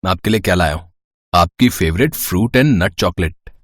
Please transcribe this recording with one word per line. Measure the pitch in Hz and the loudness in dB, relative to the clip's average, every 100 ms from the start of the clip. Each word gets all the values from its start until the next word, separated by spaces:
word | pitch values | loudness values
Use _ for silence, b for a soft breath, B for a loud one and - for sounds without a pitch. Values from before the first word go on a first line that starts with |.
मैं | 92 | -4
आपके | 90 - | -4 -2
लिए | 110 | -2
क्या | 98 | 0
लाया | 90 82 | 0 0
हूँ, | 82 - _ _ _ _ | -4 -10 _ _ _ _
आपकी | 87 87 _ 123 | 0 0 _ 0
फेवरेट | - 82 82 151 | 2 -2 0 -2
fruit | - - 92 117 127 | -2 -4 -2 0 2
and | 147 107 | 4 2
nut | 92 - | 0 -2
chocolate। | 95 87 85 - - - | -4 -2 -6 -6 -20 -20